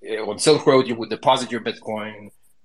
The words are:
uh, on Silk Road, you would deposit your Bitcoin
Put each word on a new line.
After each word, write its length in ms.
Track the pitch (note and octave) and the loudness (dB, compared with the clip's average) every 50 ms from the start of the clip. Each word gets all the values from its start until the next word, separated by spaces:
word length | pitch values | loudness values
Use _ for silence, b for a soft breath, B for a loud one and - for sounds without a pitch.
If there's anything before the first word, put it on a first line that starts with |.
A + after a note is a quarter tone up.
| - - | -12 -10
uh, 180 | A2 A2 G#2+ | -8 -6 -6
on 120 | G2+ G#2 - | -8 -6 0
Silk 260 | - D#3 D3+ C#3+ - | 2 4 4 4 4
Road, 220 | D3+ C3+ C3 B2 | 4 4 4 4
you 80 | A2+ A#2+ | 2 -2
would 160 | A2+ A2 G#2+ | -6 -6 -8
deposit 400 | G#2+ - - C#3 C3 B2+ B2 A2+ | -8 -2 2 2 2 2 0 -6
your 100 | A#2+ A2+ | -8 -6
Bitcoin 680 | G#2 A2+ G#2+ - - A2+ A2 G#2+ G#2 G#2+ G#2+ G#2 G#2 G2+ - _ _ _ _ _ | -6 -8 -8 -8 -10 -10 -8 -8 -8 -10 -14 -16 -20 -20 -20 _ _ _ _ _